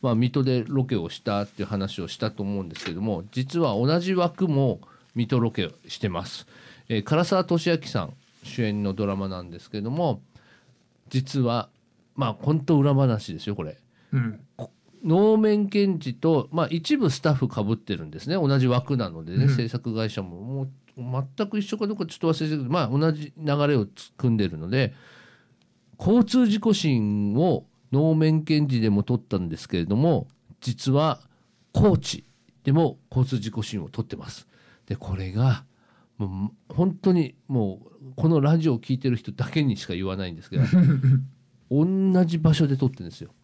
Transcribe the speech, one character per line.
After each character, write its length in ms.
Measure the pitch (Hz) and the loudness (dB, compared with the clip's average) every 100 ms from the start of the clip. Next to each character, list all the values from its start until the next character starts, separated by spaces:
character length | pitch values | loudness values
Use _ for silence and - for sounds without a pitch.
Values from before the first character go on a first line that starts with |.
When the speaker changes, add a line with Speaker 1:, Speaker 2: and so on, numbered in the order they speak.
Speaker 1:
ま 100 | 131 | 0
あ、 40 | 113 | 2
水 180 | 123 | 2
戸 100 | 139 | 0
で 220 | 131 127 110 | 0 0 0
ロ 160 | 139 | -2
ケ 140 | 131 110 | 0 -2
を 120 | 85 | -4
し 140 | - | -8
た 200 | - 101 | -4 -4
っ 40 | 101 | -4
て 160 | - | -8
い 20 | 101 | -6
う 40 | |
話 320 | 101 95 - | -4 -4 -6
を 80 | 82 | -10
し 80 | - | -6
た 120 | 107 | -6
と 140 | - | -4
思 180 | 101 101 | -6 -6
う 20 | |
ん 60 | 90 | -8
で 60 | - | -10
す 80 | |
け 80 | - | -10
ど 100 | 85 | -6
も、 220 | 110 92 98 | -4 -4 -6
実 300 | 127 131 165 | -6 -4 0
は 140 | 156 104 | 0 2
同 240 | 127 170 | 2 0
じ 140 | 180 | 0
枠 360 | 185 175 170 180 | 0 0 0 0
も 320 | 139 135 - - - _ 117 | 2 2 -2 -10 -20 _ -4
水 140 | 110 | 0
戸 100 | 127 | 2
ロ 120 | 117 | 0
ケ 200 | 110 87 - - | -2 -6 -6 -18
し 120 | - | -6
て 100 | 104 | -4
ま 160 | 85 - | -4 -6
す。 200 | - - - - - _ | -12 -16 -20 -20 -20 _
え 80 | 113 | -4
ー、 60 | |
唐 200 | 98 151 | 0 0
沢 220 | 175 190 185 | 2 0 2
寿 260 | 170 175 | 0 0
明 160 | 165 - | -2 -2
さ 140 | 110 | -6
ん 120 | 80 - _ _ | -6 -12 _ _
主 200 | - - | -12 -4
演 200 | 110 104 | -2 0
の 100 | 101 | -2
ド 120 | 95 101 | -2 -2
ラ 100 | 98 | -2
マ 140 | 98 | -4
な 120 | 92 | -8
ん 80 | 90 | -12
で 80 | 85 | -18
す 140 | - | -12
け 80 | 107 | -8
ど 100 | 107 | -6
も、 320 | 147 170 131 _ - _ _ _ _ _ _ - | -2 -2 -2 _ -20 _ _ _ _ _ _ -4
実 300 | 131 131 139 | -4 -2 0
は、 300 | 120 120 - _ _ _ _ - | 0 0 -4 _ _ _ _ -4
ま 120 | 123 | -4
あ、 60 | |
ほ 200 | 107 139 | -2 0
ん 60 | 151 | 0
と 180 | 135 151 | 4 4
裏 160 | 139 | 6
話 400 | 135 135 110 - | 4 4 2 -4
で 60 | 82 | -10
す 80 | - | -6
よ、 80 | 101 | -6
こ 80 | |
れ。 140 | 78 - _ _ _ | -8 -10 _ _ _
Speaker 2:
う 60 | 135 | -2
ん。 240 | 117 101 - - | -2 -6 -18 -16
Speaker 1:
こ-、 140 | - _ _ _ 180 | -16 _ _ _ 0
能 320 | 170 214 220 | 4 4 4
面 320 | 214 208 202 | 4 2 0
検 280 | 208 202 170 | 2 2 0
事 180 | 135 123 | -4 -2
と、 340 | 160 156 - | 2 2 0
ま 120 | 160 | -4
あ、 40 | 139 | -2
一 280 | 170 160 294 | -2 0 2
部 120 | 196 | 2
ス 120 | - | 2
タ 100 | 165 | 0
ッ 20 | 135 | 2
フ 120 | 120 | 0
被 240 | - 104 | -2 -2
っ 40 | 113 | -2
て 180 | - 87 | -4 -8
る 80 | |
ん 80 | 80 | -8
で 80 | 78 | -10
す 80 | 131 | -4
ね。 80 | 185 | 0
同 240 | 143 139 | 2 4
じ 80 | 131 | 4
枠 300 | 123 135 135 | 2 0 -2
な 120 | 98 | -2
の 140 | 82 | -8
で 140 | 80 87 | -4 2
ね、 80 | 139 | 2
Speaker 2:
う 20 | |
ん。 80 | 131 | 2
Speaker 1:
制 140 | 117 | -2
作 260 | 117 120 110 | -4 -6 -4
会 140 | 113 | -4
社 120 | 110 | -4
も、 200 | 92 87 | -10 -10
も 220 | 113 135 | -10 -8
う 60 | 135 - _ - | -8 -10 _ -14
全 500 | 123 127 135 - 202 | -6 -4 -4 -6 -4
く 100 | 214 | -4
一 100 | 202 | -4
緒 100 | 214 | -4
か 100 | 208 | -4
ど 60 | |
う 40 | 208 | -4
か 80 | 165 | -8
ち 100 | - | -2
ょ 20 | |
っ 20 | |
と 140 | 165 | 0
忘 100 | 156 | 0
れ 60 | 156 | -2
て 60 | 151 | -2
る 60 | |
け 40 | 123 | -2
ど、 60 | |
ま 80 | 160 | 0
あ、 40 | 123 | 0
同 240 | 135 160 | 2 2
じ 180 | 151 147 - | 0 -8 -8
流 300 | 156 143 143 | -2 2 4
れ 100 | 139 | 2
を 100 | 101 - - _ | 0 -6 -20 _
組 160 | 127 | 0
ん 40 | 113 | 2
で 100 | 95 | 0
る 100 | 80 | -2
の 120 | 82 | -2
で、 240 | 123 117 - - - - _ _ _ _ _ _ - | 0 0 -4 -20 -20 -20 _ _ _ _ _ _ -4
交 280 | 175 233 226 | 2 4 4
通 220 | 254 240 | 4 4
事 120 | 208 | 2
故 140 | 220 | 2
シ 160 | 202 160 | 2 2
ー 120 | 123 | 2
ン 340 | 104 104 104 110 | 2 0 0 2
を 300 | 175 135 - _ _ | 2 0 -4 _ _
能 220 | 135 156 156 | 2 2 4
面 280 | 156 156 | 4 2
検 300 | 151 156 147 | 2 2 2
事 80 | 123 | 2
で 80 | 110 | 2
も 140 | 101 | 2
撮 120 | 98 123 | 2 -2
っ 40 | |
た 180 | - 98 | 0 -4
ん 100 | 87 | -4
で 80 | 80 | -8
す 140 | - | -4
け 80 | 90 | -4
れ 80 | 82 | 0
ど 100 | 104 | 2
も、 320 | 160 147 - _ _ - | 2 2 -2 _ _ -10
実 300 | - - 139 | -8 -4 0
は 300 | 139 156 123 - _ _ _ _ | 2 2 -2 -10 _ _ _ _
高 260 | - 214 180 | 4 4 4
知 280 | - - - _ _ _ | 0 -10 -12 _ _ _
で 80 | - | 0
も 260 | 147 156 - _ | 2 2 -2 _
交 160 | 127 131 | 0 0
通 120 | 123 | 0
事 140 | 107 | -4
故 120 | 107 | -6
シ 140 | 107 104 | -6 -8
ー 40 | |
ン 40 | 78 | -8
を 40 | |
撮 120 | - | -8
っ 40 | - | -8
て 100 | - | -10
ま 120 | - | -12
す。 180 | - - _ _ _ _ | -18 -20 _ _ _ _
で、 80 | - | -10
こ 200 | - 95 | -6 -8
れ 160 | 92 | -6
が、 320 | 98 131 104 - _ _ _ _ _ | 0 2 0 -4 _ _ _ _ _
も 340 | 101 95 101 - _ | -8 -4 -8 -8 _
う、 40 | |
本 220 | - 185 190 | -2 -2 0
当 180 | 190 | 2
に 220 | 185 135 - _ | 2 0 -6 _
も 340 | 131 104 95 - | -2 -2 -4 -18
う、 280 | - 135 131 | -20 -18 0
こ 140 | 160 | 2
の 120 | 165 | 4
ラ 160 | 143 165 | 4 4
ジ 120 | 160 | 2
オ 40 | |
を 60 | 117 | -2
聞 140 | - | -2
い 60 | 131 | -2
て 100 | 135 | 0
る 60 | 120 | -2
人 160 | - | -6
だ 160 | - 135 | -6 -4
け 160 | 160 | 0
に 140 | 143 101 | 0 -2
し 80 | - | -6
か 80 | |
言 120 | 90 95 | -6 -4
わ 120 | 95 | -4
な 100 | 92 | -6
い 60 | |
ん 20 | 82 | -10
で 60 | |
す 80 | - | -6
け 80 | - | -2
ど、 60 | 131 180 151 135 131 135 | 4 6 6 4 4 2
Speaker 2:
<laughs> 520 | - - _ _ _ | 0 -14 _ _ _
Speaker 1:
同 560 | 135 165 190 190 180 175 | 0 2 2 2 4 2
じ 140 | 170 | 2
場 140 | 160 | 2
所 140 | 147 151 | 4 2
で 100 | 135 | 2
撮 100 | 131 | 0
っ 20 | |
て 100 | - | -2
る 60 | 87 | -16
ん 40 | |
で 60 | - | -14
す 60 | |
よ。 100 | - _ | -20 _